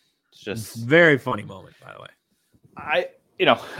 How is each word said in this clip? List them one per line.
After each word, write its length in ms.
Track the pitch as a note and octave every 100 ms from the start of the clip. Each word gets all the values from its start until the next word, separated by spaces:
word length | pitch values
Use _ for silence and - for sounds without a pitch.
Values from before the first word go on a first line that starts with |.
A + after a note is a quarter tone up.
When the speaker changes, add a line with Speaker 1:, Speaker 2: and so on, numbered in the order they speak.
| _ _ _
Speaker 1:
It's 100 | _
just 360 | A2 A2+ G#2 A#2
Speaker 2:
Very 420 | A#2 E3 E3 C3+
funny 240 | B2+ A2+
moment, 320 | G2+ F#2+ - _
by 140 | -
the 80 | G1+
way. 60 | - _ _ _ _ _ _ -
Speaker 1:
I, 300 | D3+ E3+ - _ _ -
you 80 | E3
know, 120 | A#2+ - -